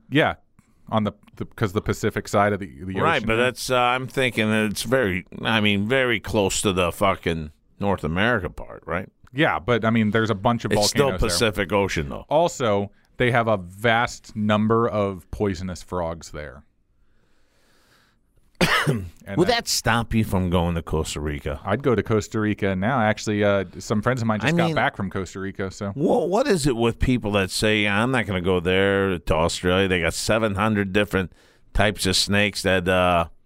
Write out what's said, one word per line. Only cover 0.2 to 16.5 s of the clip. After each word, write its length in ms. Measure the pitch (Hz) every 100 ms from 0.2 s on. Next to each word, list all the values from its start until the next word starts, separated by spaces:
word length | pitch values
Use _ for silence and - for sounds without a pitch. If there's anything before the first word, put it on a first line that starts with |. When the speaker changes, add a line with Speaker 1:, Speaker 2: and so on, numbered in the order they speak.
| 120 - _ _ _ _ -
Speaker 1:
on 160 | 113
the, 80 | 104 - - -
the, 80 | 98
'cause 280 | - 107
the 80 | 101
Pacific 480 | - - 107 101 -
side 240 | 101 101
of 80 | 98
the, 60 | 92 65 92
the 160 | 95
Speaker 2:
Right, 160 | 156 151
Speaker 1:
ocean 100 | 110
Speaker 2:
but 80 | 113
Speaker 1:
there. 100 | 127
Speaker 2:
that's, 220 | 110 -
uh, 60 | 127
I'm 300 | 123 127 127
thinking 420 | - 127 113 107
that 140 | 110 107
it's 120 | 101
very, 420 | 113 131 107 90 - -
I 180 | - 113
mean, 300 | 104 101 104
very 320 | 135 127 110
close 400 | - 113 95 -
to 100 | 107
the 220 | 92 87
fucking 580 | - 98 90 90 82 76 - _ -
North 240 | 101 92 76
America 440 | 85 113 117 87
part, 320 | - 58 55 -
right? 240 | 87 - _ - 127
Speaker 1:
Yeah, 220 | 151 80
but, 240 | 87 117
I 60 | 113
mean, 220 | 117 107
there's 180 | 113 107
a 60 | 101
bunch 280 | 113 117
of 80 | 113
Speaker 2:
It's 160 | 107 104
still 220 | - 139
Speaker 1:
volcanoes 100 | 92 - 87
there. 100 | 110
Speaker 2:
Pacific 240 | 101 95
Ocean, 340 | 101 95 85 69
though. 160 | 53 -
Speaker 1:
Also, 600 | 151 170 - 117 101 98 _ _ -
they 140 | 123
have 180 | 120 113
a 80 | 104
vast 760 | 87 98 117 113 120 - -
number 540 | 110 104 107 110 113 117
of 420 | 107 98 92 -
poisonous 540 | - 104 90 92 90
frogs 480 | - 90 82 82 -
there. 320 | 78 73